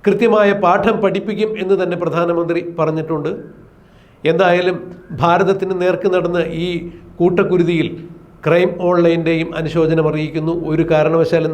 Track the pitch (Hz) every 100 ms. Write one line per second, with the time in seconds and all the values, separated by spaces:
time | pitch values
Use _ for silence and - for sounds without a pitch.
0 | 202 202 233 214 202 202 180 196 202 214
1 | 196 170 208 202 214 - 185 190 175 175
2 | 170 160 170 170 165 170 175 170 156 156
3 | 156 160 143 196 - - - _ _ -
4 | - _ 151 165 185 175 180 180 - -
5 | - - 170 180 185 190 185 185 180 180
6 | 202 180 170 175 165 160 180 170 170 -
7 | - - 175 175 196 180 170 170 143 -
8 | - - - - 151 170 180 175 175 175
9 | 170 165 160 165 160 160 156 170 156 160
10 | 151 156 151 160 156 175 156 160 165 156
11 | 156 165 160 170 160